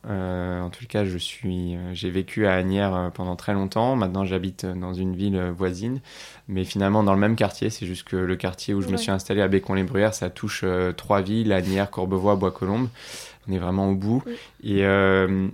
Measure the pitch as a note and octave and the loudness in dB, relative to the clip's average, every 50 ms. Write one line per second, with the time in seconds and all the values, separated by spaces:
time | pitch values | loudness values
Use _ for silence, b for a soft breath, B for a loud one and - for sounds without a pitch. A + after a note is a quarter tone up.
0 | - A#2 G#2 F#2+ F#2 F#2 F2+ F2+ F2+ F2+ F2+ F2+ F2+ F2 - - B2 - - G#2+ | -8 -6 -4 -4 -2 -2 -2 -2 -2 -2 -4 -4 -4 -6 -8 -10 -12 -4 -2 -2
1 | G#2 F#2+ F2+ F2 - - - - - F#2+ F#2 F2+ F2+ F2 F2 F2 F2+ F2+ F2+ F2 | 0 0 -2 -4 -6 -8 -10 -6 -4 -4 -2 -2 -2 -4 -4 -6 -6 -8 -8 -6
2 | F2+ F#2 F2 F#2+ F#2 - - A2+ G#2+ G2 F#2 F#2 F#2 F#2+ F#2+ G2 G2+ G2 F#2 F2+ | -4 -2 -2 -2 -2 -2 -2 0 2 4 4 4 2 2 2 2 2 2 0 0
3 | F2+ F2+ - - F#2 F2+ F2+ F2 - - G#2 G2 G2 F#2+ - A2 A#2 B2+ C3+ B2+ | -2 -2 -4 -4 -4 -4 -4 -6 -2 -2 0 0 0 0 0 2 2 2 2 2
4 | G#2 F#2 F2+ G2 G2 F#2 F#2+ F#2 F2+ F#2+ F2+ - - F#2 F2+ F2+ F2+ F2+ F#2 F2+ | 0 0 0 -2 -2 0 0 -2 -2 -4 -6 -6 -8 -6 -6 -6 -6 -6 -4 -2
5 | F#2+ F#2 F#2 F2+ G2 G2+ G2 F#2 F2+ F2+ F2 F2 G2 F#2 F2+ F2 G#2 A#2+ C3 C3+ | -2 -2 -2 -2 0 0 0 0 0 -2 -2 -2 -2 -2 -2 -2 -4 -4 -6 -6
6 | B B B B B B B B B - G2 F#2+ F#2+ F#2+ - G2+ G2+ G2 G2+ G#2+ | B B B B B B B B B -6 -4 -4 -2 -2 -2 0 2 4 4 4
7 | G#2 G2+ G2 G2 G#2 G#2+ A2+ A2 A2 G2 - - G#2+ G#2+ A2 - - F2 F#2 F2 | 6 6 6 4 4 4 4 2 2 0 0 -2 -4 -4 -4 -4 -8 -8 -8 -8
8 | - - - F#2 F#2 F2+ F#2 F#2 - F#2 F#2 - - - G#2 G2 F#2+ F#2 F#2+ F#2 | -8 -4 -2 -2 0 0 -2 -2 -2 -4 -4 -4 -4 -2 -2 0 0 0 -2 -2
9 | - - G2 F#2+ - - G2 G2+ G2 F#2+ G2 F#2+ F#2+ - F#2+ F#2+ F#2+ E2+ - F#2+ | 0 0 -2 -2 0 0 2 2 4 4 4 2 2 2 0 0 0 0 2 2
10 | G#2 G#2+ G#2 - G2+ F2+ - - - G#2 - - - F#2+ F#2 F2+ F#2 F2+ F2 - | 2 2 2 0 -6 -6 -6 -4 -6 -6 -4 -2 -2 0 2 2 0 0 -2 -4
11 | - - G#2 G2 F#2 F#2+ G#2+ A2+ A2+ G#2+ G2 F#2 F2 F#2 F#2+ G2 G2+ G2+ - - | -2 2 2 2 2 2 0 0 2 2 2 2 2 2 2 0 0 -2 -2 -4
12 | F#2 F#2 G2 F#2+ F#2 G#2 G2+ F#2+ G2 F#2 F#2 - F#2+ F#2 G2+ A#2 B2+ A#2 A#2 B | -2 0 0 2 4 4 4 4 4 0 0 0 -2 0 0 0 0 -2 -4 B
13 | B B B B B B B B - - F#2+ F#2 E2+ F2 F#2+ G2 G2 G2 G2 F#2+ | B B B B B B B B -8 -4 -4 -2 0 0 0 2 2 2 2 2
14 | F#2+ G#2 A#2 C3+ - B A#3+ B B B B B - A2 G2+ G2 G2 G2 G2 G2 | 2 2 0 0 0 B -12 B B B B B -4 0 2 4 4 4 6 6
15 | G2 F#2+ F#2+ F#2+ F#2+ F#2 F#2+ F#2+ F#2+ G2 | 6 6 6 4 4 4 2 0 0 -2